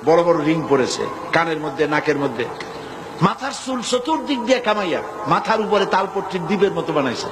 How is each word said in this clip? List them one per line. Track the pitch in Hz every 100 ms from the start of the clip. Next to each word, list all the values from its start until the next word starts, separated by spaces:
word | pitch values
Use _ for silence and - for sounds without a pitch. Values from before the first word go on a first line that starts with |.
বড় | 143 170
বড় | 175 165
রিং | 147 165 131
পরেছে, | 135 120 - 104 - -
কানের | 160 165 151
মধ্যে, | 156 160 147
নাকের | 147 151 143
মধ্যে। | 139 117 120 - - - - - - -
মাথার | 185 226 269 - 254
চুল | 254
চতুর্দিক | - 247 247 311 240 262
দিয়ে | 220 254
কামাইয়া | 220 208 185 123 - - 117
মাথার | 185 - 220
উপরে | 202 202 190
তালপট্টির | 190 190 196 - 185 170
দ্বীপের | 202 190
মতো | 165 160
বানাইছে। | 151 131 107 -